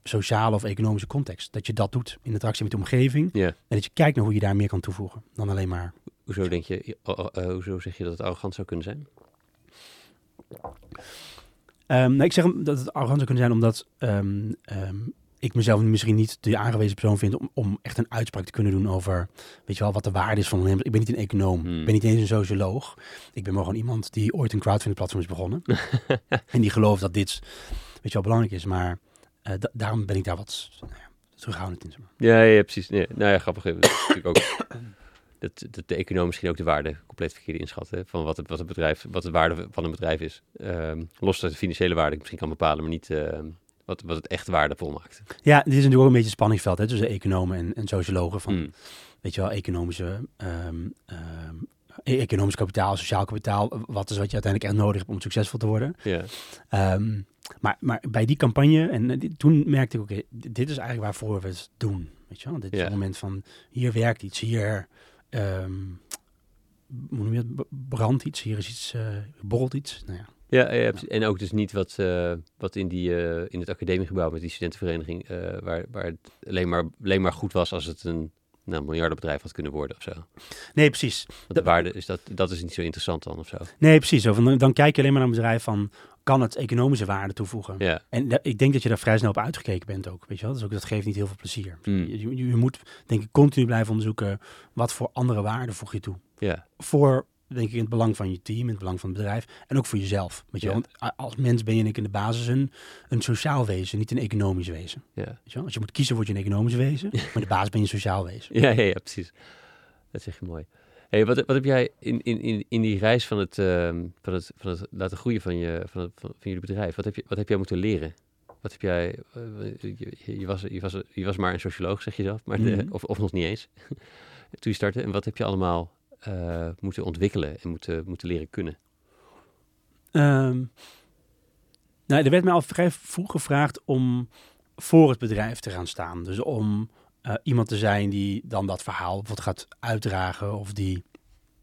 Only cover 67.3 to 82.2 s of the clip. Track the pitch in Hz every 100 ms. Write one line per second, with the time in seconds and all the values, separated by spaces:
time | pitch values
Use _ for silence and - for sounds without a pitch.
67.3 | 120 117 139 135 139 131 117 110 135 151
68.3 | - 107 107 101 117 - 120 110 104 104
69.3 | - 98 117 127 139 - - - 90 -
70.3 | _ - 131 120 120 113 104 - 110 110
71.3 | 98 95 104 101 101 92 - 92 90 87
72.3 | 85 - - 95 101 92 90 90 87 85
73.3 | 82 90 90 87 90 90 92 82 92 82
74.3 | 80 85 - 85 - 90 82 80 87 -
75.3 | 90 87 95 92 85 - 110 87 82 -
76.3 | _ - 92 90 87 82 - 98 95 92
77.3 | - 101 92 85 90 78 80 87 82 80
78.3 | _ _ _ - 80 71 80 82 78 80
79.3 | 73 - - 76 76 69 - - 85 85
80.3 | - - - - - 151 - 127 - -
81.3 | - - 90 90 85 87 92 - 90